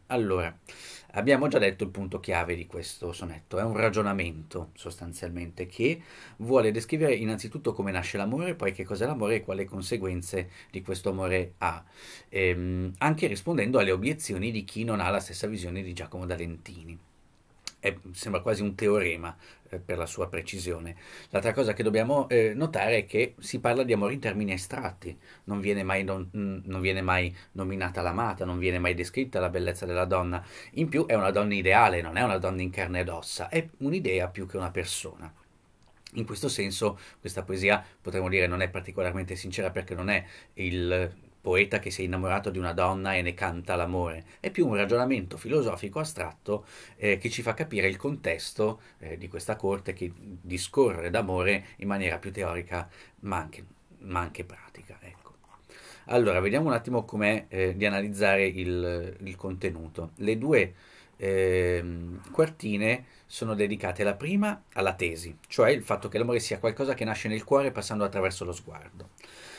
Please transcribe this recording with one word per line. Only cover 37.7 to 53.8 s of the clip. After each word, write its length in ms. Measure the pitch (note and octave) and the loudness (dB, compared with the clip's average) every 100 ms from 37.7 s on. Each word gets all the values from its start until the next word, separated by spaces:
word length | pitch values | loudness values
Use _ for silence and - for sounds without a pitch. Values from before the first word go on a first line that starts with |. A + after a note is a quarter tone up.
| G2+ - - | 4 2 -14
potremmo 300 | F2+ F#2+ F#2 | -6 -2 0
dire, 160 | F#2+ F2 | 2 2
non 160 | F2+ | 2
è 80 | F2+ | 0
particolarmente 640 | F#2 F2 F2+ F2+ F#2 F2+ F2+ | -2 -6 -2 -2 -2 -6 -6
sincera 340 | F#2+ G#2+ F#2 | -6 -4 -2
perché 240 | F#2 F2+ | -4 -6
non 140 | F2 F#2+ | -4 0
è 160 | F#2+ - - - | 0 -2 -14 -16
il 580 | - F#2 F2+ F2 F2+ F2+ - - - | -6 -2 0 2 2 0 -6 -18 -8
poeta 340 | G2 F#2 G2+ G#2 | 2 4 4 2
che 120 | G2 | -2
si 100 | - | -4
è 40 | F2+ | -2
innamorato 420 | F#2 F#2 G2 G#2 | -2 0 0 -2
di 80 | F#2 | -2
una 160 | F2 | -2
donna 440 | E2+ F#2 F#2+ F#2+ F#2 | 2 2 2 0 0
e 40 | |
ne 140 | F2 | 0
canta 420 | F2 F#2 E2+ F2 F2+ | -2 -4 -4 -2 0
l'amore, 480 | F2 F2+ E2+ D#2+ - - | 0 0 -2 -6 -12 -10
è 100 | G3 | -4
più 160 | F#3+ C#3+ | 0 2
un 100 | G2+ | 2
ragionamento 600 | G2+ A#2+ B2+ B2+ F2+ - | 4 2 2 0 -2 -8
filosofico 640 | A2+ D3+ A2+ E2 G2+ D#3 | 0 2 2 -2 -4 -4
astratto, 640 | D#3 - E2+ - - G#2 - - - - | -4 -4 -6 -6 -4 -4 -4 -18 -20 0
eh, 220 | G#2 F#2+ | 2 4
che 100 | A2+ | 2
ci 140 | - | -2
fa 100 | A2+ | -2
capire 340 | A2+ D#3 G#2 F#2+ | -2 -2 2 2
il 120 | F#2+ | 2
contesto, 800 | - F2+ E2+ E2 - - G#2+ A#2 - - | -4 -4 -2 -2 -4 0 0 0 -10 -16
eh, 200 | D#2+ E2 | -12 -10
di 100 | F2 | -10
questa 260 | - - | -6 -4
corte 380 | A2 G2 G2 - | -2 0 0 -4
che 180 | F2 F2 - | -6 -8 -8
discorre 920 | G#2 F2+ F2 F2+ - C#3 B2 E2 F2 | -16 -14 -6 -4 0 4 4 4 0
d'amore 560 | F2 G2 F2+ F#2 G2 - - | 0 2 2 4 2 -2 -8
in 120 | G2+ | -4
maniera 280 | G2 F2+ E2+ | 0 0 -2
più 160 | G2 | -6
teorica 560 | G2+ F2 F2 F2 F2 F2 - - _ | -4 -4 -4 -4 -6 -6 -12 -20 _
ma 160 | G#2 F2+ | -4 -4
anche, 260 | D#2+ - - - | -4 -12 -18 -20